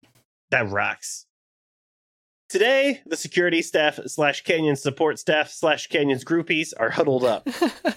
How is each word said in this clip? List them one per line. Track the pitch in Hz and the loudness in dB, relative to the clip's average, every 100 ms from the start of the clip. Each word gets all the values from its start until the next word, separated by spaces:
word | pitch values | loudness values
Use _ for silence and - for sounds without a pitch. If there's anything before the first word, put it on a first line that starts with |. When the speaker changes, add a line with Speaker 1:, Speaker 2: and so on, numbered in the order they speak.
| _ _ _ _ _ | _ _ _ _ _
Speaker 1:
That | 131 107 | -2 0
rocks. | 101 104 104 - - - _ _ _ _ _ _ _ _ _ _ _ _ | -2 -4 -6 -12 -14 -18 _ _ _ _ _ _ _ _ _ _ _ _
Today, | 185 226 269 277 262 - | 0 4 4 2 -2 -6
the | 160 | -8
security | 151 - 175 165 | -2 0 2 0
staff | 160 165 151 - - | 0 2 2 0 -10
slash | - 147 139 | 0 0 0
Canyon | - 170 156 139 | 0 2 2 0
support | 143 131 156 135 | -2 0 -2 0
staff | - 156 151 | 0 0 0
slash | - 160 143 - | 0 0 0 0
Canyon's | 165 143 127 | 0 2 0
groupies | - 165 165 160 143 - | 0 -2 0 -4 -4 -2
are | 113 | -2
huddled | - 151 127 | 2 2 2
up. | 123 123 - | 2 0 -4
Speaker 2:
<laughs> | - 311 - 311 | -2 -2 0 -6